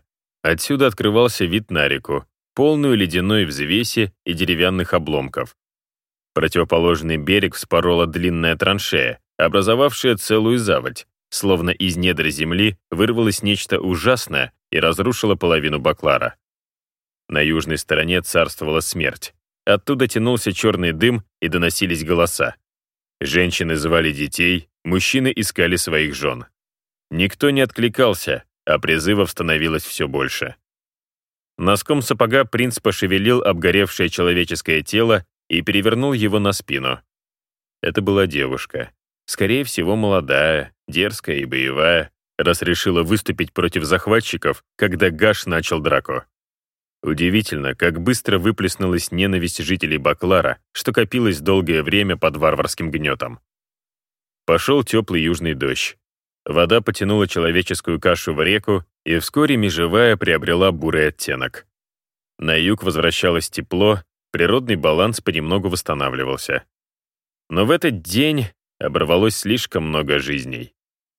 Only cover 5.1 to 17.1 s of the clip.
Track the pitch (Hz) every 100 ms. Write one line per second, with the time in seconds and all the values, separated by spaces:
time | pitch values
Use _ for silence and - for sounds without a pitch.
5.1 | 73 67 67 62 _ _ _ _ _ _
6.1 | _ _ - 80 87 80 85 85 80 80
7.1 | 80 73 101 87 - - 85 87 87 85
8.1 | 85 87 85 82 85 92 98 - 80 60
9.1 | - _ - 82 98 95 117 143 - 131
10.1 | 110 - 110 110 123 104 71 64 62 -
11.1 | _ _ - 98 90 87 - 95 85 90
12.1 | 78 78 71 80 90 107 101 - 87 113
13.1 | 117 110 98 101 104 - 78 92 87 117
14.1 | 127 - 71 62 _ _ 80 82 82 101
15.1 | 117 107 92 87 80 73 73 73 78 76
16.1 | 67 60 - _ _ _ _ _ _ _